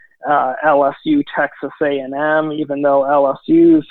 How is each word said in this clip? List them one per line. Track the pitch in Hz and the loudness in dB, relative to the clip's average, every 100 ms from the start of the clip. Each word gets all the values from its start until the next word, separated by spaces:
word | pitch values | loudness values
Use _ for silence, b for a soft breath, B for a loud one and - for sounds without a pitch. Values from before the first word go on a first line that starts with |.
| b b 147 | b b -2
Uh, | 143 131 131 | -2 -2 -2
L | 151 143 139 | 0 2 0
S | - | -2
U, | 160 147 143 - | -2 -2 -2 -4
Texas | 143 - 139 - | -6 -6 -14 -6
A | 151 139 | -4 -4
and | 131 139 | -6 -6
M, | 151 156 156 | -2 0 -2
even | 151 143 143 | -6 -6 -2
though | 143 139 | 0 2
L | 135 143 139 | 2 2 0
S | 135 - | -2 0
U's | 165 170 156 147 | 4 6 4 0